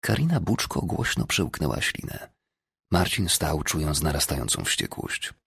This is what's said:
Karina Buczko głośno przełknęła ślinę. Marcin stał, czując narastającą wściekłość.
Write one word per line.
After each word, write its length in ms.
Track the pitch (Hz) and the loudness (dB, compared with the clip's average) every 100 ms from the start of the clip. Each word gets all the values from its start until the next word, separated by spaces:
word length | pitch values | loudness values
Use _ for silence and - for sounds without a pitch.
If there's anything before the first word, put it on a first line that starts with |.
Karina 380 | - 110 160 165 | 2 2 4 2
Buczko 400 | - 113 - - | 2 0 0 -2
głośno 460 | - - 117 - - | -2 0 0 0 0
przełknęła 540 | - 78 - 73 - | 0 0 0 -2 0
ślinę. 500 | - - - - - _ _ _ _ _ _ | -2 -4 -8 -10 -12 _ _ _ _ _ _
Marcin 360 | 85 92 - 90 | 2 4 2 2
stał, 340 | - 78 78 | 2 2 0
czując 400 | 71 82 76 73 | 0 0 0 2
narastającą 640 | 76 73 - 67 58 - | 0 0 0 0 0 -2
wściekłość. 680 | - - - - - - - - | 0 -2 -2 -4 -6 -4 -6 -12